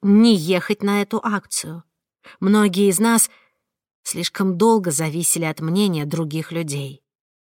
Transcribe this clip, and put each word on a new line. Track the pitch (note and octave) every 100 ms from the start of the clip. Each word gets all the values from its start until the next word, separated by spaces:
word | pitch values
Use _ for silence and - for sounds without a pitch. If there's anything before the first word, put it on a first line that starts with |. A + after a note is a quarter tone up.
не | G3+ G3+ A#3 G3+
ехать | D#3 F3+ - G#3
на | G3+ G3+
эту | G3+ A3+
акцию. | A3+ G#3 - - - E3 - _ _ _ - -
Многие | F#3+ G#3+ G#3 F#3 G3+
из | F3
нас | A#3 A3+ - _ _ _ _ _ _ _
слишком | - - E3+ - F#3+ F3
долго | A3 A3+ F3
зависели | D3 D#3+ D#3+ E3 E3+ D#3+
от | D#3
мнения | D#3+ F#3 G#3 D#3+ D3
других | D#3+ D#3+ D#3 D#3
людей. | E3 D#3+ C#3+ C#3 C#3 _ _ _ _